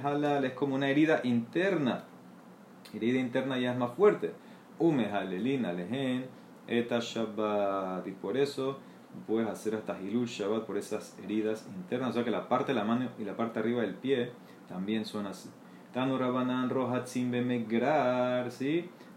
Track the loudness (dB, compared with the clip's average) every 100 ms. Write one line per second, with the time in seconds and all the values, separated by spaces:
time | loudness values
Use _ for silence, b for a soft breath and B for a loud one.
0 | 0 2 2 2 0 0 0 2 4 6
1 | 6 6 4 2 2 0 2 2 2 0
2 | -6 -18 -20 -20 -20 -20 -20 -20 -12 -2
3 | 0 2 0 0 0 0 0 0 0 6
4 | 6 6 0 -6 B B B 2 4 4
5 | 2 0 -2 -2 0 0 0 -2 -4 -2
6 | -2 -2 -6 B B -14 -2 0 2 0
7 | -2 -4 -4 0 0 2 2 0 -2 -4
8 | -6 -6 -2 0 0 0 -4 -4 B B
9 | B -10 -2 0 0 -2 -2 -2 -2 -6
10 | -2 0 0 -2 0 0 -2 -4 -4 -6
11 | -6 -10 -2 0 0 -2 -6 -10 -4 -2
12 | 0 0 0 0 2 2 2 0 2 0
13 | 0 -4 -6 -2 -2 0 0 2 0 -2
14 | 0 0 0 B B B -10 -6 -2 -2
15 | -2 -6 -6 -8 -14 -18 B B B -2
16 | 0 2 2 2 2 0 0 0 0 0
17 | -2 -2 0 2 2 0 0 2 4 4
18 | 4 2 2 0 -2 -4 0 0 -2 B
19 | B